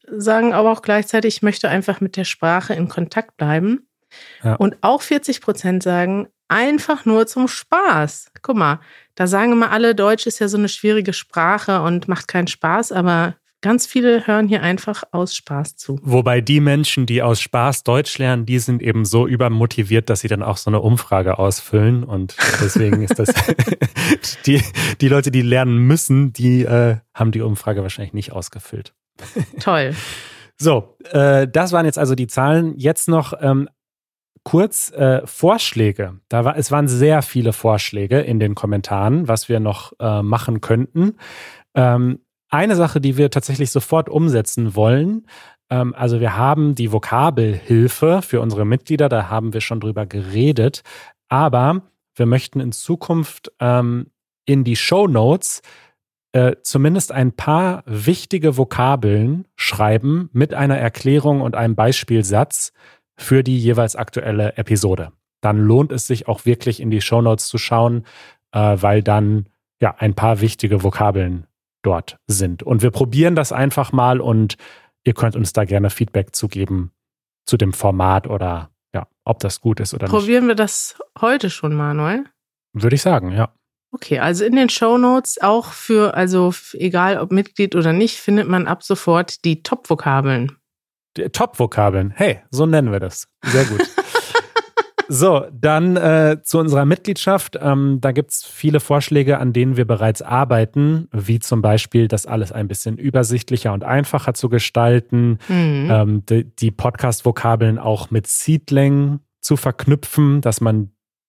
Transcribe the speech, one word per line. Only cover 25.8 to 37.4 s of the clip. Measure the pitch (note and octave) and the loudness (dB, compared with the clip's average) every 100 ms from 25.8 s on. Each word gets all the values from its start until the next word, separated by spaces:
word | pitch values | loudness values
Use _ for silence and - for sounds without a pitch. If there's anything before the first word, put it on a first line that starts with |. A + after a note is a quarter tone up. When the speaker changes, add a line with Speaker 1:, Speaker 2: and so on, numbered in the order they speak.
| B2 D#3+ - C3+ C#3 | 4 4 2 2 2
Speaker 2:
die, | A#2 B2 B2+ | 0 2 2
äh, | B2 A#2+ A#2+ A2 - | 2 2 2 0 -4
haben | - A2 | -2 0
die | A2 | 0
Umfrage | A2+ G#2 - G2+ | -2 -4 -4 -4
wahrscheinlich | F#2+ - G2 | -6 -8 -10
nicht | G#2 - | -10 -10
ausgefüllt. | F#2+ - G2+ - G2+ - _ _ - - A3 - - | -10 -14 -16 -14 -14 -14 _ _ -20 -12 -8 -8 -6
Speaker 1:
Toll. | G#3 D#3+ C3+ D3+ - - - - - - | -2 0 -2 -6 -12 -14 -18 -20 -20 -2
Speaker 2:
So, | D#3 B2+ - - - | 0 2 -2 -14 -4
äh, | D3 C#3 C#3 C3+ | 2 4 4 2
das | D#3 F3+ | 0 0
waren | F3 | 0
jetzt | D#3+ - | 0 0
also | C#3 | 0
die | B2+ B2 | 0 -2
Zahlen. | - C3+ D#3+ E3 C#3 | 0 2 2 0 -2
Jetzt | C#3 D#3+ - | -2 0 0
noch, | E3 - - | 0 0 -2
ähm, | C#3 C3+ C#3+ _ _ _ _ _ _ _ | 0 0 -2 _ _ _ _ _ _ _
kurz, | - E3 G#3 - - | 0 2 2 -2 -8
äh, | - C3+ C3 - | 0 2 2 -2
Vorschläge. | - E3 A3+ - A#2 G#2+ G2 F#2 F#2+ - | 0 2 2 0 0 0 0 -6 -10 -6
Da | A#2 A#2+ | -2 0
war, | D#3 | 0
es | B2+ | 0
waren | D3 D3 | 0 0
sehr | B2 D3 D#3 | 2 4 2
viele | - B2+ | 0 -2